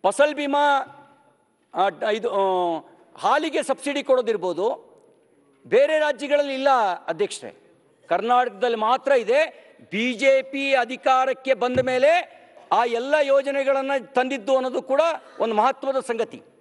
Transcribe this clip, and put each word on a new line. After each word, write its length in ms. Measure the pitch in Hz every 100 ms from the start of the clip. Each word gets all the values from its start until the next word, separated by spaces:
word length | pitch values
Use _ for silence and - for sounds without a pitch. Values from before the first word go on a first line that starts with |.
ಫಸಲ್ 320 | 185 202 294 285
ಬಿಮಾ, 440 | 285 285 294 277 269 - - _ _ _ _ _ _
ಆ, 160 | 175 196
ಡ-, 140 | 151
ಇದು, 260 | 214 214 226
ಆ, 520 | 202 196 185 175 160 - _ _ -
ಹಾಲಿಗೆ 460 | 196 277 311 302
ಸಬ್ಸಿಡಿ 400 | 269 269 285 285
ಕೊಡೋದಿರ್ಬೋದು, 840 | 269 254 233 214 180 165 220 - - _ _ _ _ _ _ _ -
ಬೇರೆ 320 | 233 285 311
ರಾಜ್ಯಗಳಲ್ಲಿ 540 | 302 247 285 285 285
ಇಲ್ಲ 160 | 262 269 262 202 170 -
ಅಧ್ಯಕ್ಷರೇ, 720 | 160 196 - 117 - _ _ _ _ -
ಕರ್ನಾಟಕದಲ್ಲಿ 680 | 170 220 247 247 196 240 233
ಮಾತ್ರ 340 | 214 254 277
ಇದೆ. 560 | 269 208 269 311 - - _ -
ಬಿ 220 | 202 240
ಜೆ 280 | 226 269 269
ಪಿ 340 | 269 277 277 269
ಅಧಿಕಾರಕ್ಕೆ 760 | 240 254 285 262 262 254 269
ಬಂದ 260 | 240 247 254
ಮೇಲೆ 580 | 254 254 277 349 - - - - -
ಆ 140 | - 240
ಎಲ್ಲ 300 | 233 262 302
ಯೋಜನೆಗಳನ್ನು 920 | 277 277 277 277 269 269 269 277 -
ತಂದಿದ್ದು 420 | - 254 269 202 262
ಅನ್ನೋದು 260 | 254 254
ಕೂಡ 200 | 262 269 330 311 - -
ಒಂದು 160 | 226 214
ಮಹತ್ವದ 440 | 240 269 269 269
ಸಂಗತಿ. 440 | - 226 220 110 - _